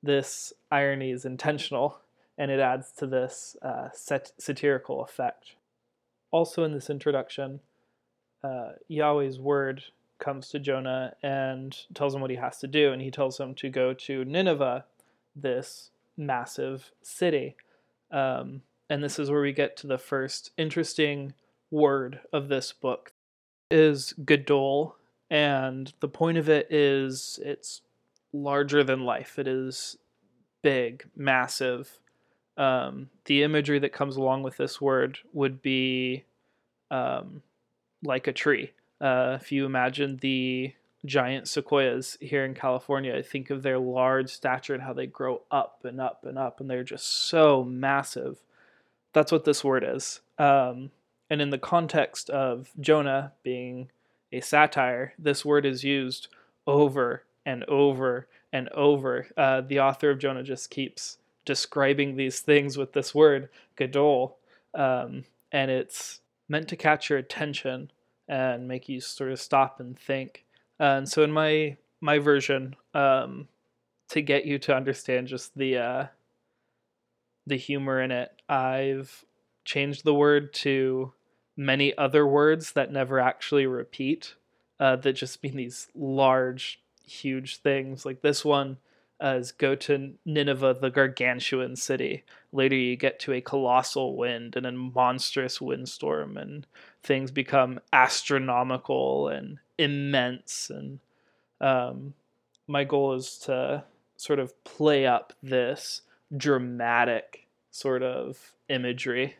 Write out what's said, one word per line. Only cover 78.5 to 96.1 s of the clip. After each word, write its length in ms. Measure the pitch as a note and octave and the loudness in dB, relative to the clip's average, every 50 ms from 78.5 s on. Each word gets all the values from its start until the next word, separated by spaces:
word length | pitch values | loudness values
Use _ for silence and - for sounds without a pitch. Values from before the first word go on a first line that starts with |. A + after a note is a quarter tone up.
| C#3+ C3+ C3 C3 C3 C3+ C3+ C3+ C3+ C3+ C3+ C3 - - _ _ _ _ _ _ _ _ _ | 0 0 0 0 0 0 -2 -2 -2 -4 -6 -12 -18 -20 _ _ _ _ _ _ _ _ _
changed 380 | - - D3 C#3 C#3+ C#3+ C#3 - | -4 -2 0 0 0 -2 0 2
the 100 | D#3 D3 | 4 6
word 400 | C#3+ D3 D3 D3 D3 D3 C#3+ - | 6 8 8 6 6 4 0 -10
to 580 | - - C#3+ C3+ C3+ C3 C3 C3 C3 C3 C3 _ _ _ _ _ _ _ _ _ | -4 0 0 2 2 2 0 0 -2 -4 -6 _ _ _ _ _ _ _ _ _
many 400 | - C#3 C#3 C3+ C#3 C#3 C#3 - | -4 0 0 2 4 4 2 2
other 300 | - C#3+ C3+ C3+ D3+ D3 | 2 0 4 6 6 6
words 460 | C#3+ C#3 D3 D3 D3+ D#3+ D#3+ D#3+ - - | 6 6 6 6 6 4 2 -2 -2 0
that 180 | D3 C3+ - | 0 0 0
never 280 | C#3+ C#3 C3 B2 C3+ C3 | 0 -2 -2 0 2 2
actually 460 | B2 B2+ - - - - D3 C#3+ C3+ | 2 2 0 -2 -4 2 2 2 4
repeat, 720 | C3 B2+ A#2+ A#2+ - - - C3+ C3+ D#3+ E3 - - - _ _ _ _ _ _ _ _ _ | 2 0 -4 -6 -10 -8 -6 -2 -2 -2 -2 -4 -18 -20 _ _ _ _ _ _ _ _ _
uh, 160 | C#3 C3+ C3 | 4 4 4
that 160 | B2+ C3 C#3 C3 | 4 2 0 0
just 280 | - - B2+ - - | 0 -6 -10 -10 -10
mean 140 | - C#3 C3 | -10 -8 -6
these 320 | C#3 B2+ A#2+ B2+ - - - _ | -6 -8 -8 -10 -14 -16 -16 _
large, 840 | - D3 C3+ C3+ C3+ C#3 C3 C3 C3 B2+ B2+ B2+ C3 - - - _ _ _ _ _ _ | -8 -6 -2 2 4 4 6 6 4 2 0 -2 -6 -10 -10 -12 _ _ _ _ _ _
huge 540 | - - - - C#3 C3 C3 C3 C3+ - | -20 -18 -8 -6 -6 -6 -6 -8 -10 -14
things. 480 | - _ D3 C#3 C#3 C3+ C3+ C3+ C3 - | -2 _ 2 2 2 -2 -6 -10 -10 -8
Like 160 | C3+ C3 C3 | -10 -10 0
this 240 | - D3 C#3+ - - | 0 0 0 2 2
one, 320 | D3+ C#3+ C#3 C#3 C3+ C3+ C3 _ _ _ _ _ _ _ _ | 2 4 4 2 -2 -8 -12 _ _ _ _ _ _ _ _
uh, 140 | D#3 C#3 C3+ B2+ | -2 0 0 0
is 120 | B2 B2 | -2 -6
go 240 | - _ D3 C3+ C#3 | -4 _ 2 2 2
to 380 | C#3 - - C#3+ C#3 C3+ C#3 C#3 _ _ | 0 0 0 0 0 0 -8 -14 _ _
Nineveh, 540 | - D3+ D3+ C#3+ C#3+ C#3 C3 C3+ C3 B2+ B2+ | -4 -2 0 0 0 0 2 2 2 2 2
the 100 | C3+ C3 | 0 0
gargantuan 840 | B2 C#3+ C3+ C3 C3 - B2 B2 B2 B2 B2 - C3+ B2+ B2+ B2+ B2+ | 2 2 2 2 2 0 0 0 0 -2 -2 -2 -2 -2 -2 -4 -6
city. 480 | B2+ - - C3+ B2+ B2 - - C3 _ _ - - _ _ - | -8 -4 -4 -2 -2 -2 -4 -6 -8 _ _ -20 -20 _ _ 0
Later 240 | C3+ C3 C3+ C3+ | 2 2 2 2
you 180 | C3 B2+ B2 B2 | 2 0 0 -2
get 240 | B2 - C3+ - - | 0 0 -2 -2 -2
to 120 | - - C3+ | -4 -4 -4
a 80 | B2+ | -4
colossal 720 | B2+ - - C#3 C3+ B2 B2 C3 B2+ - - C3+ C3 B2+ C3+ | -4 -2 -2 0 2 4 4 4 4 2 -2 -2 -2 -2 -2
wind 400 | B2+ A#2+ B2 B2 A#2 A#2 A#2 - | -2 -2 -4 -4 -6 -8 -6 -6
and 100 | B2+ B2+ | -6 -6
a 60 | B2+ | -4
monstrous 880 | B2 B2+ B2+ B2+ B2 B2+ B2+ B2 B2+ C3 B2+ - - C#3 C3 B2+ - - | -6 -6 -8 -4 0 2 2 2 2 0 -4 -4 -2 -2 -4 -4 -6 -8
windstorm, 800 | - C#3 C3+ - C3 B2+ - - - D3 | -4 -6 -6 -6 -6 -12 -12 -6 -4 -2